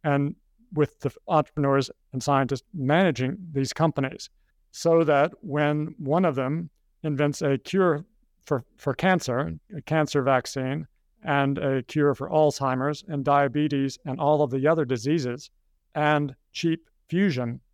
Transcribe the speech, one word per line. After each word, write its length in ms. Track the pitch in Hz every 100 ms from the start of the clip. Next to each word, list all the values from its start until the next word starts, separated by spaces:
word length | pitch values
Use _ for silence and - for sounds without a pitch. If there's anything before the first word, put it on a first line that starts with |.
and 320 | 156 143 143 - _ _ _
with 260 | 151 143 _
the 80 | 147
f-, 100 | - -
entrepreneurs 640 | 160 151 - 139 139 135 - _
and 80 | 131
scientists 460 | 135 139 127 135 _
managing 640 | 175 131 160 190 120 131 190 180
these 180 | 139 131
companies, 580 | - 160 143 135 - - _ _ _ _
so 340 | - 170 165 156
that 260 | 143 156 -
when 560 | 190 143 147 151 151 -
one 280 | 139 160 185
of 100 | 131
them 340 | 131 156 170 _ _ _
invents 380 | 160 139 147 143
a 160 | 147 135
cure 480 | - 190 185 147 170 _ _ _
for, 220 | - 139 - _
for 180 | -
cancer, 600 | 123 190 185 - 123 156 160 _ 180
a 60 |
cancer 400 | - 160 147 147
vaccine, 640 | 131 131 - - 131 143 151 _ _ _
and 340 | - 143 139 139
a 260 | 143 135
cure 300 | 120 151 143
for 160 | 127 -
Alzheimer's 760 | 156 151 - 135 127 139 147 -
and 160 | 151
diabetes 760 | 135 143 143 135 151 143 135 - -
and 140 | 127
all 220 | 147 151
of 100 | 147
the 160 | 135 139
other 160 | 165
diseases, 640 | 135 127 120 160 123 123 - _ _ _ _ -
and 400 | 151 151 147 135 _
cheap 380 | - 170 160 _ _ _
fusion 540 | 170 202 123 120 127 _